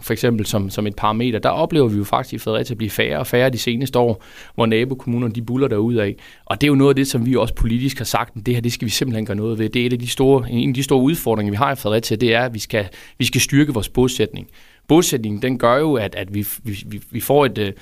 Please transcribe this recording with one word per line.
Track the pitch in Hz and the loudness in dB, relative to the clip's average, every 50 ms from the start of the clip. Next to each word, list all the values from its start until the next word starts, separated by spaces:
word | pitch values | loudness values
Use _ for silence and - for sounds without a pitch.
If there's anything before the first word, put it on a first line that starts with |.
| - | -6
for | - | -6
eksempel | 117 - - 120 117 110 101 | -4 0 2 2 2 0 0
som, | - - 101 95 95 | -2 -2 -2 -2 -2
som | - 104 107 | -4 -4 -4
et | 104 98 | -4 -4
parameter, | - 107 107 107 113 123 127 110 101 | -2 -2 0 0 0 0 -2 -2 0
der | - 131 | 0 0
oplever | - 151 165 165 175 151 127 110 | 0 0 0 2 2 2 2 2
vi | 104 101 | 2 0
jo | 101 | 0
faktisk | - 120 127 131 - 117 | 0 -2 -2 -2 -4 -10
i | 110 | -8
Fredericia | - 110 110 117 123 123 117 | -4 -4 -2 -2 -2 -4 -6
at | 110 | -6
blive | 113 101 | -6 -4
færre | - - 113 123 147 147 | -2 -2 -2 -2 -2 -4
og | 131 | -2
færre | - 127 123 127 131 | 0 2 2 2 2
de | 123 110 | 0 -2
seneste | - 123 117 120 139 131 - 123 | -2 -2 -2 -2 -4 0 0 2
år, | 120 117 107 - - - - - - - - | 2 2 0 -2 -8 -16 -20 -20 -20 -10 -4
hvor | - 117 | -2 0
nabokommunerne, | 113 110 113 123 135 131 131 - 127 117 120 123 113 104 | 2 2 2 0 0 -4 -6 -4 -4 -2 -2 -2 -2 -4
de | 120 | -6
buller | 117 117 120 131 139 127 | -6 -4 -2 -2 0 0
derudad. | 110 104 110 120 120 110 104 101 - - - - - - - | 0 0 0 0 0 0 0 -2 -4 -8 -14 -20 -20 -14 -8
Og | - 101 - | -6 -2 0
det | 147 | 2
er | 147 | 4
jo | 143 | 4
noget | 135 139 139 | 6 6 6
af | 135 | 6
det, | 131 139 135 | 4 2 0
som | - 120 113 | 0 0 0
vi | 127 127 | 2 2
også | 110 113 117 - | 2 0 0 0
politisk | - 123 113 117 120 131 135 - - | 0 0 0 2 0 0 -2 -4 -4
har | 110 | -4
sagt, | - - 107 123 - - | -4 -2 -2 -4 -6 -10
at | 110 104 | -8 -4
det | 123 120 | -2 -2
her, | 120 | 0
det | 117 120 | -2 -2
skal | 117 - 127 | -4 -4 -4
vi | 104 | -4
simpelthen | - - 139 127 113 110 110 | -2 -2 -2 -2 -2 -4 -4
gøre | - 98 | -4 -4
noget | 104 107 113 113 107 | -4 -2 -2 -2 -2
ved. | 110 107 | -2 -2
Det | 127 123 | 0 0
er | 120 | 0
et | 123 | 0
af | 127 117 | -2 -2
de | 123 120 | -4 -6
store, | - - 131 135 139 131 117 131 | -2 2 4 4 4 4 2 0
en | 127 117 131 139 | -2 0 0 0
af | 123 | 0
de | 135 | -2
store | 135 - 143 131 | 0 2 2 4
udfordringer, | 127 143 170 165 - 117 110 107 104 101 | 4 2 2 0 0 0 0 0 0 -2
vi | 101 | 0
har | 104 139 139 | 0 0 0
i | 139 | -2
Fredericia, | - - 104 107 113 - - 113 | -2 -2 0 0 0 0 -2 -2
det | 104 123 113 113 | 0 2 2 2
er, | 117 | 2
at | 127 127 117 | 0 -2 -4
vi | 104 | -8
skal, | - - - 107 95 92 - - - - - - | -6 -4 -2 -2 -2 -4 -10 -18 -20 -18 -6 -4
vi | 123 | -2
skal | - - 127 | 0 0 0
styrke | - - 135 139 151 127 113 | 0 2 4 4 4 4 0
vores | 107 98 - | -2 -4 0
bosætning. | - 123 127 123 123 - 107 - - 95 95 - - - - - _ _ _ - | 2 2 2 2 2 0 -2 -2 -4 -10 -14 -14 -18 -20 -20 -20 _ _ _ 4
Bosætningen, | 151 175 170 - 151 117 110 107 104 101 | 6 6 6 4 0 -2 -2 -4 -4 -2
den | 120 127 131 120 | -2 -2 0 2
gør | 123 117 123 | 4 4 4
jo, | 143 160 156 139 | 4 4 2 2
at, | 113 101 95 - | 0 0 -4 -6
at | 101 95 98 104 | -8 -8 -6 -4
vi, | 104 101 - - - - | -4 -4 -4 -8 -8 -8
vi, | 110 98 - - | -8 -8 -8 -10
vi, | - 104 101 - - | -12 -12 -12 -12 -10
vi | - 113 | -8 -6
får | - - 143 147 143 | 0 2 4 4 4
et, | 120 98 110 | 4 2 -2
øh, | 101 98 98 - | -4 -4 -4 -8